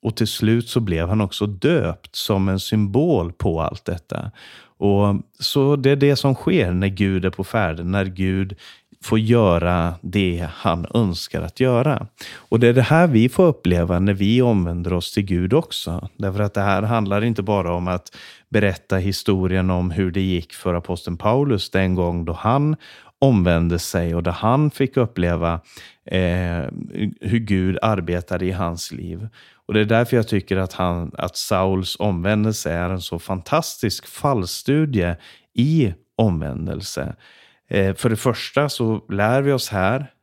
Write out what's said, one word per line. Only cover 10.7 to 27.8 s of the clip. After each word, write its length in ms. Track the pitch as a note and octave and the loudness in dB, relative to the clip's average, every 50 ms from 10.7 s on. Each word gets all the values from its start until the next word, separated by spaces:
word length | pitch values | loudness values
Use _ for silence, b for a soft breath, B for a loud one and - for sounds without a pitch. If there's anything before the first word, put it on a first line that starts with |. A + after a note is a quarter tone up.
| E2 E2+ E2+ - - | 0 0 -4 -2 0
önskar 480 | A#2+ A#2 F#2+ E2+ E2 - - - E2 | 0 2 2 -2 -4 -8 -8 -6 -6
att 180 | E2 E2+ - - | -6 -6 -2 0
göra. 480 | C3 C3 B2 A#2 C3 D3+ C#3+ - - - _ B B B B | 2 2 2 2 2 0 0 -2 -4 -10 _ B B B B
Och 240 | B B B - A2+ | B B B 2 4
det 80 | A#2+ A#2+ | 6 6
är 60 | A#2+ | 6
det 80 | C3 | 6
här 260 | B2 - D3 D#3+ F3 F3 | 4 4 6 6 6 6
vi 220 | C3+ A2 A2+ B2+ | 6 6 4 4
får 160 | - - F#3 | 4 4 4
uppleva 540 | E3+ D3 - _ F#2 F2 F2 E2 E2+ F2+ F2 | 4 4 2 _ 2 2 2 2 2 2 2
när 140 | F#2+ G2+ G2+ | 2 2 2
vi 280 | F#2 G2 G2+ A2+ B2 | 2 2 2 4 4
omvänder 520 | B2+ A#2+ A2+ G2 F2 E2+ E2+ F2 F2 F2 F2+ | 4 4 4 2 2 0 -2 -4 -4 -2 -2
oss 200 | F2 E2+ - - | -2 -4 -2 -4
till 100 | - G#2 | -4 -2
Gud 300 | G2 F#2 F2 F2+ F#2 A2+ | 0 0 0 0 2 2
också. 560 | D#3 E3 - - - - - E2+ F2 - G2 _ _ | 0 0 -2 -8 -10 -8 -6 -8 -8 -8 -12 _ _
Därför 220 | G#2+ G2 F#2 G2+ | -6 -4 -2 -2
att 140 | G#2+ G2+ - | -2 -2 -2
det 80 | G2+ | -2
här 200 | G2 G2+ G2 F#2+ | 0 0 0 0
handlar 420 | G#2 A2 A#2+ A2+ G#2+ G2 G2 G2+ G#2+ | 0 0 0 0 0 0 0 0 0
inte 200 | A#2+ A2+ G#2 F#2+ | 0 -2 -2 0
bara 300 | G2+ G#2 G2+ F2+ E2+ F2 | 0 0 0 0 0 -2
om 140 | F2 F2 F2+ | -2 -2 -2
att 280 | F2+ F2 - - B B B B B B B B | -2 -4 -6 -10 B B B B B B B B
berätta 480 | - A2 G#2 G2+ F#2 - _ _ F#2+ F#2+ | 0 0 2 2 0 -2 _ _ -2 -2
historien 720 | F#2 G2 F#2+ - - - G2+ F#2+ F#2 F#2 F#2 F#2+ F#2 F#2 | 0 -2 -4 -4 0 0 0 2 2 0 0 0 0 0
om 220 | F#2 F2+ F2+ F2+ | 0 0 -2 -2
hur 200 | E2+ F#2 G2 F2+ | -2 -2 -2 -2
det 100 | E2 G2 | 0 -2
gick 320 | F#2+ F#2+ F2+ F2 D#2+ _ - | -2 0 -2 -2 -4 _ -16
för 200 | - - F#2+ F2 | -8 -4 -2 -2
aposteln 440 | F2 F2 - F2+ F2 - - F2 D#2+ | -2 -4 -6 -8 -8 -6 -8 -10 -4
Paulus 520 | - G#2 A2+ C3 C#3+ C#3+ A#2+ G2 - - | -2 0 0 2 2 0 0 -2 -2 -2
den 260 | - G2 F#2+ F#2 F#2 | 0 0 2 2 2
gång 300 | F#2 F2 F2 F2 F2 E2 | 0 0 0 -2 -2 -4
då 80 | D#2+ E2 | -6 -6
han 420 | - - G#2+ A#2+ C#3+ C#3+ D3+ D#3 B B B B B B B B _ | -2 0 0 2 2 2 0 -2 B B B B B B B B _
omvände 600 | - C3+ B2 G2+ F2 F2+ E2+ E2 E2+ E2+ E2+ E2+ | 4 4 4 6 4 4 4 4 2 2 0 -2
sig 360 | - - - F2 E2+ E2+ E2 | -4 -2 -2 -2 -2 0 -2
och 80 | F2 E2 | -2 -2
där 80 | F2 | -2
han 400 | F2 - - A2 B2 C#3 D3+ D3+ | -4 0 0 2 2 2 2 0
fick 260 | - - C#3 C3 - C#3 | 0 0 -2 0 2 0
uppleva, 560 | A#2+ A2+ - - F2 F2 F2 E2 E2+ E2+ E2+ E2+ B B B B B B B B B | 0 0 0 -2 0 0 0 0 0 -2 -2 -4 B B B B B B B B B
eh, 580 | - - F#2 F#2 F2 F2 F2+ F2+ F2 E2+ F2 C#2+ A#1 G1+ G1+ - - G1+ G1+ G2+ G2 - _ | -4 -2 0 0 0 0 -2 -2 -2 -4 -4 -6 -6 -8 -12 -14 -10 -6 -6 -4 -6 -6 _
hur 180 | - F#2+ G#2 A#2 | -6 -2 -2 -2
Gud 380 | A2+ G2 G2+ F#2 F#2 F#2 F#2 - | 0 0 0 0 2 0 0 0